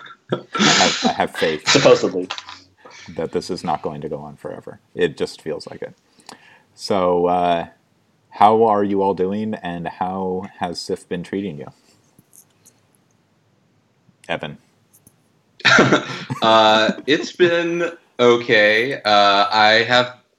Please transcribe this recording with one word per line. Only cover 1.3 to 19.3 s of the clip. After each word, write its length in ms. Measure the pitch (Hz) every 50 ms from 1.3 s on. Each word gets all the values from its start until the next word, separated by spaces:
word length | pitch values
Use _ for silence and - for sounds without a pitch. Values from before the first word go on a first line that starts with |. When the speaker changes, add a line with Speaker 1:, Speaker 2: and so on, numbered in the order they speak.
| -
Speaker 1:
faith 340 | - 92 82 78 76 - -
Speaker 2:
Supposedly. 600 | - 139 135 135 123 120 113 92 92 90 92 - - - - - - - - _ _ _ - - - - - - 80
Speaker 1:
that 160 | 82 80 78
this 180 | - 87 - -
is 140 | 92 82 -
not 180 | 87 76 -
going 180 | - 85 76 73
to 60 | 73 76
go 100 | 76 71
on 180 | 76 73 71
forever. 420 | - - - - - - - - - _ _ -
It 220 | - 87 80 -
just 260 | - 90 - - -
feels 240 | - 80 76 - - -
like 140 | - -
it. 120 | - - - _ _ _ _ _ _ - - - _ _ - _ _ _ _
So, 500 | - - - 104 95 90 90 90 87 87
uh, 400 | 87 90 90 87 87 85 85 85 - - _ _ _ _ _ _ _ _ _ _ _
how 320 | - - 104 107 110 110 117
are 200 | 110 104 101 104
you 180 | 98 101 98
all 120 | 98 98 92
doing, 400 | 85 92 92 101 107 110 110 107
and 340 | - 95 87 87 85 82 -
how 560 | - - 92 - 92 95 95 92 92 92 98 - - -
has 200 | 95 87 85 -
sif 280 | - - 92 - - -
been 160 | 92 87 85
treating 340 | - 101 98 101 92 76 71
you? 80 | 65 - - _ _ _ _ _ _ _ _ _ _ _ _ - _ _ _ _ _ _ _ _ _ _ _ _ _ _ _ _ _ _ _ _ _ _ _ _ _ _ _ _ _ _ _ _ _ _ _ _ _ -
Evan. 300 | 82 76 80 76 71 - _ _ _ _ _ _ _ _ _ _ _ _ _ _ _ _ _ _ _ - -
Speaker 3:
<laughs> 540 | - - 170 185 127 151 - - - - - - - - -
Uh, 480 | 117 110 113 110 110 107 110 110 110 107 - - -
it's 240 | 127 151 185 170 -
been 640 | - - 180 170 170 170 170 170 170 170 170 170 170 - _ _ _ -
okay. 760 | 123 120 120 120 120 - 117 107 104 104 107 110 120 139 139 - -
Uh, 420 | 107 104 104 101 101